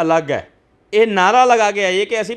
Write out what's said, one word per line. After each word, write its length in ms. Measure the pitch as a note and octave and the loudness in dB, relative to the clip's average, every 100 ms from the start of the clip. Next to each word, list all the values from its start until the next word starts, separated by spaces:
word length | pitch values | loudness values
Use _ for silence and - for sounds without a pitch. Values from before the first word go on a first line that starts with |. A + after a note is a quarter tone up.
ਅਲੱਗ 300 | E3 E3 D3 | 0 0 -2
ਹੈ। 160 | B2 - _ _ _ - | -6 -8 _ _ _ -4
ਇਹ 140 | G#3 A3+ | 0 0
ਨਾਅਰਾ 380 | G3 F#3 B3 B3+ | 2 2 4 4
ਲਗਾ 260 | A#3 G#3 | 2 0
ਕੇ 140 | G3+ F#3+ | -2 -2
ਆਈ 140 | F#3 | -2
ਹੈ 60 | G#3 | -4
ਕਿ 160 | A3 | -4
ਅਸੀਂ 140 | G3 | -6